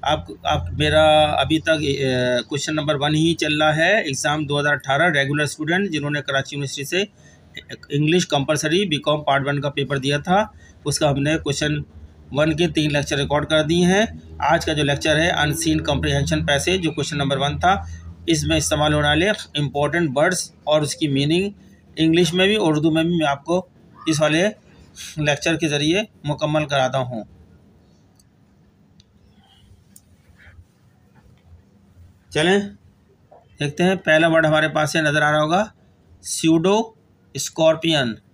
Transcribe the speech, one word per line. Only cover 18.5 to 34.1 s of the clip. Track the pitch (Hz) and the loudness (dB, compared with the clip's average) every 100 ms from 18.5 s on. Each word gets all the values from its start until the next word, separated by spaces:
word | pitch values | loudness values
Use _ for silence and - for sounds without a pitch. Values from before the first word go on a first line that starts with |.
| 160 | 0
इस्तेमाल | 147 147 151 | 0 0 2
होने | 151 147 | 2 2
वाले | 151 190 208 - 143 | 2 2 -2 -6 -4
important | 143 139 143 165 165 131 | -4 -2 0 0 0 2
words | 165 180 - - - | 0 0 -6 -10 0
और | 151 | 0
उसकी | 147 - 156 | 0 -2 -2
meaning | 139 143 165 202 208 - - _ - | 0 2 0 -2 -6 -20 -20 _ -2
English | 160 165 175 | 2 4 2
में | 180 190 | 2 2
भी | 214 | 2
और | 180 | 2
उर्दू | 151 156 | 2 2
में | 160 165 | 0 0
भी | 175 | 0
मैं | 151 | 0
आपको | 139 - 175 185 _ - - | -2 -2 -4 -4 _ -20 -10
इस | - 151 | -4 0
वाले | 151 156 202 220 _ - - - - - | 2 2 0 -2 _ -20 -20 -20 -16 -6
lecture | 147 143 175 160 | -2 0 0 0
के | 160 | 0
ज़रिए | 147 151 180 220 _ 147 | -2 0 0 -2 _ -8
मुकम्मल | 143 151 156 | -4 0 0
कराता | 151 139 131 135 | 0 0 0 -2
हूँ। | 127 120 101 - - - _ _ _ _ _ _ _ _ _ _ _ _ _ _ _ _ _ _ _ _ _ - _ - _ _ _ _ - - - _ _ _ _ _ _ _ _ - _ _ _ _ - _ _ | -6 -8 -12 -20 -20 -20 _ _ _ _ _ _ _ _ _ _ _ _ _ _ _ _ _ _ _ _ _ -20 _ -20 _ _ _ _ -20 -20 -20 _ _ _ _ _ _ _ _ -20 _ _ _ _ -20 _ _
चलें | 147 165 196 | -2 2 2
देखते | 202 - - _ _ _ _ - _ - 147 143 | 0 -12 -20 _ _ _ _ -20 _ -6 -6 0
हैं, | 180 190 | 0 2
पहला | - | 2